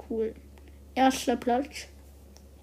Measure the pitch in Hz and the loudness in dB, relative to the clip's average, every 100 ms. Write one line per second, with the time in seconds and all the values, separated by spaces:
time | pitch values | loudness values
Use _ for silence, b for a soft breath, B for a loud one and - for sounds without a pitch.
0 | - 226 220 - - - - - - - | -8 -4 -4 -6 -16 -20 -20 -20 -6 4
1 | 262 262 - 240 254 240 285 - - - | 4 4 0 0 2 0 -2 -8 -16 -18
2 | - - - - - - | -20 -20 -20 -20 -20 -20